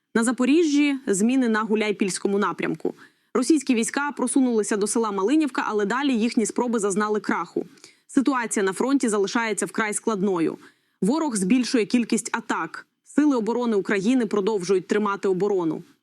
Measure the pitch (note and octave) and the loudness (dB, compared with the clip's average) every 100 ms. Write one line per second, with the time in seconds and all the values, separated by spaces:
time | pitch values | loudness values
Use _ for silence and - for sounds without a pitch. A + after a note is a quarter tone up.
0 | _ A3 A#3 A#3+ B3+ D#4+ D#4+ C#4+ D4 C4+ | _ 0 0 0 2 4 4 2 2 0
1 | G#3 F#3+ A3+ C4+ A#3+ G#3+ A3 G#3+ G#3+ G3 | -2 0 2 2 2 0 0 0 0 0
2 | G3 - G3+ G3+ F#3+ E3+ - E3 - - | -2 -2 -2 0 -2 -2 -6 -4 -6 -8
3 | - _ _ A#3 B3+ D#4 - A3+ A3+ C#4 | -18 _ _ -4 0 0 2 0 0 -2
4 | C#4+ - B3+ C#4 B3+ A3 G#3 G#3+ G#3 A#3 | -4 -4 0 2 2 2 0 -2 0 0
5 | A3 G3 G3 D#4 D4 - - G#3+ G3+ B3 | 0 0 2 2 0 -2 -2 -2 0 0
6 | C#4+ A#3 A#3 B3 G3+ - A#3+ A3+ G3+ F#3+ | 0 2 2 0 0 -2 -2 0 0 0
7 | G#3+ G#3+ G3+ G#3 E3+ - - - - _ | 0 -2 -2 -4 -4 -6 -8 -16 -20 _
8 | _ C#4 C4+ B3+ A3+ A3+ G3 F3+ B3 C#4 | _ 0 0 -2 -2 -2 -2 0 0 2
9 | A#3 G#3 F#3+ A#3+ A3+ G3 F#3+ - G#3+ G#3 | 2 0 0 -2 -2 -4 -4 -4 -4 -2
10 | A3+ G#3 G3+ F3 D#3 - - _ _ - | -4 -2 0 0 -2 -4 -16 _ _ -4
11 | F#3+ D#4 D#4 G#3+ F#3 B3+ A#3 B3 F#3+ B3 | 0 2 0 -2 2 2 2 0 2 0
12 | A3 A3 - A#3 - G#3 D#3+ - - _ | 0 -2 -4 -8 -4 -4 -4 -10 -20 _
13 | _ - D4+ B3+ G#3 A#3+ A#3+ G#3 F#3 G3+ | _ 2 2 2 0 -2 0 0 0 -2
14 | G3 C4 G#3+ G#3 G3 G#3+ F3 F#3+ E3+ G#3 | 2 0 0 0 0 -2 0 0 0 0
15 | G#3 G3 G3 F3+ G3+ F#3+ E3 D#3 - _ | 0 -2 -2 0 0 0 -2 -4 -12 _